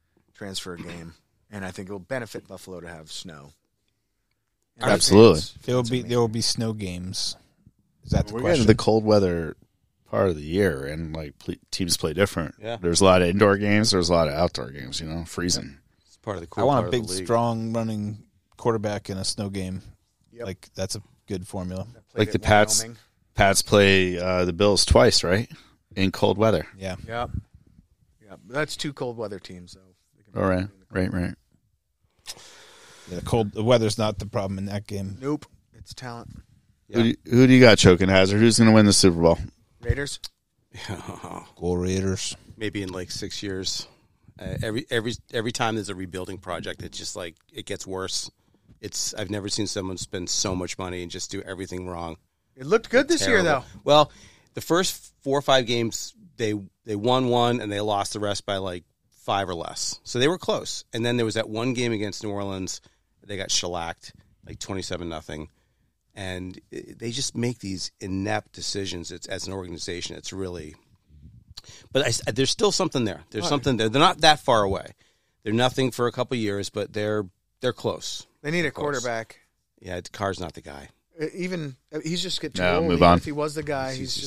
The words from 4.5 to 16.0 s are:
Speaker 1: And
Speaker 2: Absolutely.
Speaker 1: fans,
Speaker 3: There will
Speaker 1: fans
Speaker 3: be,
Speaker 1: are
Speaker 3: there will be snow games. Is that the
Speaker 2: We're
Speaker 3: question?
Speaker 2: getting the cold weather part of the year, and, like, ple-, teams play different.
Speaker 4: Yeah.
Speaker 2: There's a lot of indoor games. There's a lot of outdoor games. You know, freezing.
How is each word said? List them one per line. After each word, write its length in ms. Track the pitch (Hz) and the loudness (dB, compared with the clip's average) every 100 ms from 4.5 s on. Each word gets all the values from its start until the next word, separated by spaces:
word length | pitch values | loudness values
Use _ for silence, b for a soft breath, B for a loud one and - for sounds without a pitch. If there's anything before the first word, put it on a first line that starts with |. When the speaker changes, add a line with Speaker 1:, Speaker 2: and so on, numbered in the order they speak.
| _ _ _ | _ _ _
Speaker 1:
And 140 | 127 | 0
Speaker 2:
Absolutely. 500 | 98 87 98 113 80 | 2 6 10 10 8
Speaker 1:
fans, 120 | - - | 0 -10
Speaker 3:
There 120 | - 127 | -2 -2
will 60 | |
Speaker 1:
fans 60 | 117 | 0
Speaker 3:
be, 100 | 127 | -4
Speaker 1:
are 20 | |
Speaker 3:
there 160 | 117 120 | -2 0
will 80 | 117 | 0
be 140 | 113 | 0
snow 320 | - - 113 | -2 -2 -4
games. 600 | 107 95 90 92 104 - - _ _ _ _ _ _ | -4 -8 -8 -8 -6 -8 -8 _ _ _ _ _ _
Is 80 | - | -2
that 160 | - - | -2 0
the 60 | 117 | -2
Speaker 2:
We're 60 | |
Speaker 3:
question? 160 | 156 156 110 | 2 4 6
Speaker 2:
getting 20 | |
the 140 | 110 | 4
cold 200 | - 110 | 4 2
weather 540 | 107 104 95 85 78 - _ _ _ _ _ | 4 4 4 0 -4 -10 _ _ _ _ _
part 240 | 110 98 | 0 0
of 60 | 76 | 0
the 80 | |
year, 420 | 73 92 95 67 69 | -2 2 2 0 -6
and, 280 | 78 80 80 | -8 -8 -8
like, 220 | 76 - | -10 -12
ple-, 160 | - - _ | -10 -10 _
teams 260 | - 87 - | -6 -2 -2
play 160 | 82 | -2
different. 420 | 78 101 87 73 - | 0 0 0 -6 -8
Speaker 4:
Yeah. 160 | 107 113 | -10 -4
Speaker 2:
There's 240 | 87 85 | 0 6
a 40 | 95 | 8
lot 160 | 90 | 8
of 60 | 87 | 6
indoor 300 | 98 104 101 | 6 4 4
games. 340 | 104 104 107 | 4 4 4
There's 180 | 95 85 | 2 4
a 40 | |
lot 140 | 85 78 | 4 4
of 60 | 73 | 2
outdoor 360 | 87 - 62 | 0 0 -10
games. 280 | 71 65 - | -12 -10 -10
You 60 | 78 | -8
know, 180 | 82 85 | -8 -8
freezing. 520 | - 87 - 55 69 _ _ | -6 -2 -2 -4 -16 _ _